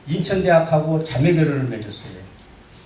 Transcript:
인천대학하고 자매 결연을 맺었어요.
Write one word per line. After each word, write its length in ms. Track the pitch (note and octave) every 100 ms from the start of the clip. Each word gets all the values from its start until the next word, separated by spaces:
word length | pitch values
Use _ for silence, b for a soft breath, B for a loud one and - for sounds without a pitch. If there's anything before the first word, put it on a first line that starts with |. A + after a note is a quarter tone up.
| -
인천대학하고 960 | F3+ E3+ F#3+ F3+ E3 D#3+ D#3 D#3 D#3
자매 280 | - B2 D#3+
결연을 300 | D#3+ D3 C#3 B2+
맺었어요. 520 | A2+ G#2 - - F#2 F#2+ - - - - -